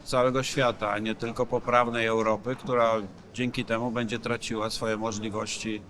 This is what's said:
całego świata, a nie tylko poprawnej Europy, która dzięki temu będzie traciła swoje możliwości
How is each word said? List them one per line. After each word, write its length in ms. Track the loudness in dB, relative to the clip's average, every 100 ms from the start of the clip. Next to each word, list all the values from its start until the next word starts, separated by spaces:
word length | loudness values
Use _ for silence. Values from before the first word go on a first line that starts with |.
całego 380 | 0 4 4 2
świata, 480 | 0 2 2 2 0
a 80 | 0
nie 160 | -2
tylko 320 | -2 -4 -2 0
poprawnej 600 | 0 4 4 4 2 2
Europy, 500 | 2 2 0 -2 -6
która 360 | 0 4 4 4 -2 -14 -14
dzięki 300 | -4 -2 -2
temu 260 | -2 -2 0
będzie 280 | -2 -2 -4
traciła 520 | -2 -4 -2 -2 -2
swoje 260 | -2 -2 0
możliwości 840 | -2 -4 -4 -4 -4 -6 -6 -6 -10